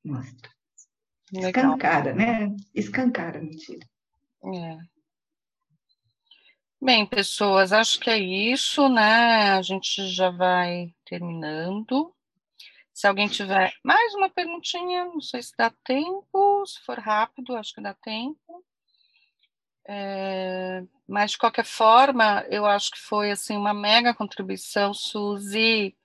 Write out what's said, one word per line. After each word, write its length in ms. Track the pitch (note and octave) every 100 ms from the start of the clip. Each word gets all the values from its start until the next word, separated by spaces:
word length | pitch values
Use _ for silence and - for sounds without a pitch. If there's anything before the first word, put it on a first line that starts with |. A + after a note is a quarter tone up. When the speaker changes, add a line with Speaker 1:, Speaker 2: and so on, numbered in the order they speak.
Speaker 1:
Mostra. 440 | D#3 C3 A#2 - - _ _ _ _ _ _ _ _
Speaker 2:
Legal. 320 | F#3 F#3 G#3
Speaker 1:
Escancara, 480 | C4+ C4 D#3 D#3+ C#3
né? 420 | - A3+ A3+ G#3 G#3 -
Escancara 640 | - G3+ - B3+ A#3+ E3+ D3+
a 40 |
mentira. 440 | D#3 D#3+ - F3 - _ _ _ _ _
Speaker 2:
É. 340 | F#3+ F#3 E3 D#3+ E3+ _ _ _ _ _ _ _ _ _ _ _ _ _ _ _ _ _ _ _
Bem, 240 | C4 A#3 G3+
pessoas, 680 | A#3+ G3 - G#3 F#3+ F#3
acho 280 | G#3+ A3+ -
que 100 | -
é 80 | A3
isso, 680 | F#3 F#3+ A3 C4 - - C#4
né? 640 | A#3+ G#3+ A3+ A#3 A3+ G#3
A 100 | F#3+
gente 460 | F3+ F#3+ - - F#3+
já 220 | F3+ F#3
vai 640 | F3 F3+ F3+ F3 F3 F3 _
terminando. 1080 | - F3 F3 E3 D3+ D#3 E3+ G3+ A3 C4 E4 _ _ _ _ _ - _ _
Se 140 | - G3+
alguém 220 | G3 G#3
tiver 440 | - G3 G3 F#3 -
mais 300 | B3+ F#4+ A#4
uma 140 | G4+ F#4+
perguntinha, 760 | - E4+ E4+ - F4 F4+ F4+
não 160 | F4+ E4+
sei 220 | - B3
se 100 | A#3+ -
dá 160 | A3+ _
tempo, 840 | - C4 E4 F#4+ - F#4+ G4+ G4+ G4
se 140 | -
for 140 | - A#3+
rápido, 580 | A3 G#3+ A3 - B3+ B3
acho 180 | G#3+
que 60 | -
dá 140 | G#3
tempo. 680 | G3 - A3 B3 D#4 _ F4 _ _ _ _ _ _ _ _ _ _ _ _ -
É, 960 | G3+ G3 G3 F#3+ F#3+ F#3 F#3 F#3 F#3 F#3 _ -
mas, 260 | G3+ G#3
de 60 | -
qualquer 260 | A3+ -
forma, 800 | A3+ - A3 A3+ C4+ B3+ A3 G3+ -
eu 160 | G3+ G#3
acho 240 | G3+ -
que 80 | -
foi, 320 | - G#3 G#3
assim, 260 | G3+ - G#3
uma 180 | G#3
mega 400 | G#3 G#3 A3+ A#3+
contribuição, 760 | A#3 G#3 - F#3+ F#3+ - G#3+ G3+
Suzy. 1040 | G#3 - G#3 G#3 G3+ G3+ G#3 A3+ A3 G3 _